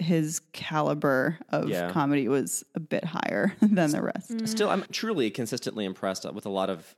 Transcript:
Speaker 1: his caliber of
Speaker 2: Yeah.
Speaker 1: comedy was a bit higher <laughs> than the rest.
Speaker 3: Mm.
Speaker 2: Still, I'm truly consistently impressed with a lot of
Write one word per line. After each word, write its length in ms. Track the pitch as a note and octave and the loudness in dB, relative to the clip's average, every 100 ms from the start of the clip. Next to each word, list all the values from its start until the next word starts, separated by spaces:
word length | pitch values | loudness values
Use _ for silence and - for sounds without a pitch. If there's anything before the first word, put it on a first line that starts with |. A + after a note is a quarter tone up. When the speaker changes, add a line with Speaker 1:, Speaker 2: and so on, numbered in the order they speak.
Speaker 1:
his 400 | E3 E3+ D3+ D#3 - | 2 4 2 -2 -8
caliber 880 | - - D#3 D3+ D3 D3 C3 C3 D#3+ - | -12 -4 0 2 2 4 4 2 -2 -2
of 200 | D3 - | -2 0
Speaker 2:
Yeah. 220 | F2+ F2 | 0 0
Speaker 1:
comedy 360 | F3 C#3 C#3+ A#2+ | 2 2 2 2
was 380 | C3+ - - - - | 2 0 -4 -6 -8
a 40 | |
bit 240 | D#3 E3+ E3 | -4 -4 -4
higher 480 | D#3+ - G2+ G3+ - | -4 -2 0 0 4
<laughs> 40 | |
than 300 | G#3+ G3 D#3 | 4 6 4
the 100 | - | 2
rest. 300 | - - - | -2 -4 -6
Speaker 3:
Mm. 160 | A3+ A3 | -6 -4
Speaker 2:
Still, 220 | A3 G#3 | 0 0
I'm 140 | F3+ F3 | 0 -2
truly 380 | - A3+ F#3+ A2+ | -6 -2 0 0
consistently 560 | - A#2 A#2+ - G#2+ G2 | 0 -4 -6 -6 -4 -6
impressed 400 | F#2 G2 F#2 E2+ | -4 -4 -4 -6
with 120 | F2+ G#2+ | -8 -4
a 40 | |
lot 200 | G2 F#2+ | -2 -2
of 240 | F2 E2+ | -2 -8